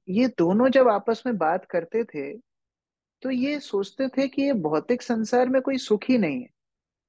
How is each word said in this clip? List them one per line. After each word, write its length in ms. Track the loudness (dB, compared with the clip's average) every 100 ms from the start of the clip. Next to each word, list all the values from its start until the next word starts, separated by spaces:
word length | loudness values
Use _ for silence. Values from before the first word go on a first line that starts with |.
| -6
ये 200 | -2 0
दोनों 400 | 0 2 2 4
जब 200 | 4 4
आपस 340 | 4 0 -4 -2
में 100 | -2
बात 280 | 0 -2
करते 400 | -2 -6 -4 -6
थे 320 | -4 -8 -10 -12 _ _ _ _ _ _ _ _
तो 80 | -6
ये 300 | -2 -2 -4
सोचते 480 | -4 -4 -4 -4 -4
थे 200 | -2 -2
कि 140 | 0
ये 100 | 0
भौतिक 500 | 0 0 -2 0 -4
संसार 460 | -2 -4 0 2 2
में 140 | 0
कोई 160 | 0 -4
सुख 260 | 0 -2 2
ही 100 | 2
नहीं 240 | 2 -2
है। 60 | -10 _ _ _ _ _